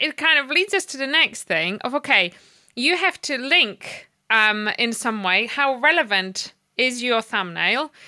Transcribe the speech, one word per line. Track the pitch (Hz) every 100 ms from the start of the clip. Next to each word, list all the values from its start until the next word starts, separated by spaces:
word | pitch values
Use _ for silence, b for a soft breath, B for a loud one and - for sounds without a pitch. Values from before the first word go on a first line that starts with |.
it | 302 -
kind | 320 302
of | 269
leads | 311 392
us | 381 -
to | 269
the | 269
next | 320 269 -
thing | - 165 170 208
of, | 247 277
okay, | 285 220 175 b b b b -
you | 285 349
have | 370 -
to | - 262
link, | 269 349 220 - - - - _ -
um, | 220 214 214 214 -
in | 233
some | 226 233 214
way, | 185 190 233
how | 277 277 254
relevant | 294 339 233 196 190 - - - _ -
is | 254 247
your | 247 226
thumbnail | 220 214 180 165 175 240 302 B